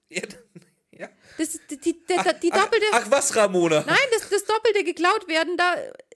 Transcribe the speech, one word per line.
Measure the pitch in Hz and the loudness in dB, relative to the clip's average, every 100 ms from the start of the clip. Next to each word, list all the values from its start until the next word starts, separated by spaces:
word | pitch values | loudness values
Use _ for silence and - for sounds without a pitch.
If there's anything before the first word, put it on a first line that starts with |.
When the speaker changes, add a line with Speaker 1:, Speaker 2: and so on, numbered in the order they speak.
| _ | _
Speaker 1:
Ja, | 165 - - _ 175 | -10 -10 -12 _ -20
<laughs> | - _ _ | -20 _ _
ja. | - - _ _ - | -20 -20 _ _ -8
Speaker 2:
Das, | 320 - - | -8 -8 -14
die, | 285 | -8
die, | 339 330 - | -6 -6 -2
die, | 359 | 0
Speaker 1:
Ach, | 349 | 0
Speaker 2:
die | 320 339 | 0 0
Speaker 1:
ach, | 339 | 0
Speaker 2:
doppelte | 427 453 427 | 2 0 2
Speaker 1:
ach | 240 208 | 0 2
was, | 277 - | 0 2
Ramona? | 226 208 185 170 156 151 | 2 2 2 2 2 2
Speaker 2:
Nein, | 359 539 | 2 2
das, | 453 - | 0 -2
das | 403 | -4
doppelte | 403 440 466 403 | 0 0 2 0
geklaut | 330 320 349 427 370 | -2 -2 0 0 -2
werden, | 320 330 349 | -2 -2 0
da | 359 339 53 - _ | 0 -2 -6 -16 _